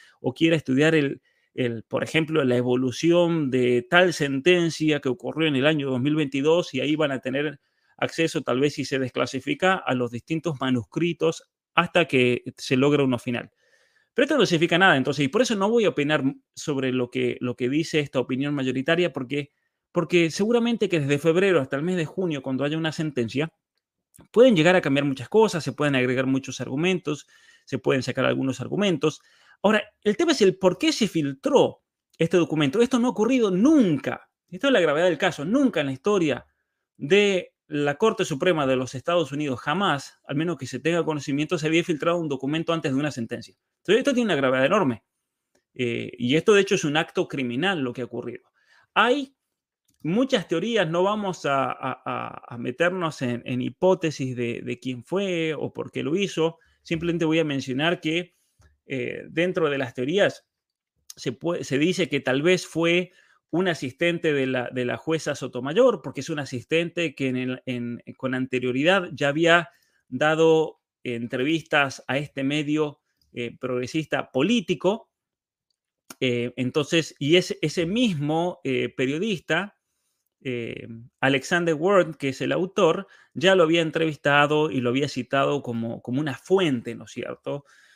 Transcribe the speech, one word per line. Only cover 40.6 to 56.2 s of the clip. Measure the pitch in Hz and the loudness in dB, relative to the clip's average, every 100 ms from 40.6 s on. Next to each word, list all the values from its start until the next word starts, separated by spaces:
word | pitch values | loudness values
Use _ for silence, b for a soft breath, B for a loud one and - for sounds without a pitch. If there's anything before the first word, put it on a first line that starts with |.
| 127 | -8
se | 123 | -6
tenga | 160 170 | -2 0
conocimiento, | 156 151 135 139 151 175 | 0 -4 -4 -2 -2 -2
se | 156 | 0
había | 165 | 0
filtrado | 165 147 165 175 | 0 -2 0 0
un | 160 | -2
documento | 135 135 156 160 | -4 -4 -4 -2
antes | 165 156 | -2 -2
de | 131 | -2
una | 151 | -2
sentencia. | 127 113 117 - _ _ _ | -4 -8 -10 -12 _ _ _
Entonces, | - 220 | 0 2
esto | 277 | 2
tiene | 247 226 | 0 2
una | 147 | 2
gravedad | 135 131 | 2 2
enorme. | 139 202 147 110 _ _ _ _ _ _ _ | 4 4 2 -2 _ _ _ _ _ _ _
Eh, | - 123 117 113 - | -6 -4 -4 -8 -4
y | 123 147 | 0 2
esto, | 190 | 6
de | 202 | 4
hecho, | 196 196 | 4 2
es | |
un | 156 151 | 2 0
acto | 170 - 165 | -2 -4 -4
criminal | 143 123 120 185 180 | -4 -4 -2 -2 -2
lo | 127 | -4
que | 120 | -6
ha | 120 | -8
ocurrido. | 117 120 117 _ b b b b | -8 -10 -12 _ b b b b
Hay | 185 226 285 269 _ _ _ _ _ _ _ | 2 4 2 -2 _ _ _ _ _ _ _
muchas | 151 202 269 233 165 | -2 0 2 0 0
teorías, | 165 208 226 165 | -2 0 0 0
no | 175 | 2
vamos | 190 214 196 - | 0 0 -4 -4
a, | 147 139 127 | -2 0 -2
a, | - 131 - 131 | -4 -6 -6 -8
a, | 120 117 - - | -8 -8 -12 -14
a | 120 | -10
meternos | 127 123 170 185 160 - | -8 -2 -2 0 -4 -4
en, | 127 120 | -4 -4
en | - 127 | -6 -6
hipótesis | 127 - 185 185 165 139 131 | -6 0 2 2 0 -4 -6
de, | 123 117 117 | -4 -4 -6
de | 120 123 | -8 -8
quién | 131 123 | -8 -10
fue | - 185 196 170 160 | -6 -4 -2 -2 -4
o | 139 123 | -4 -8
por | - 127 | -8 -8
qué | 127 | -6
lo | 127 | -2
hizo. | 180 | -2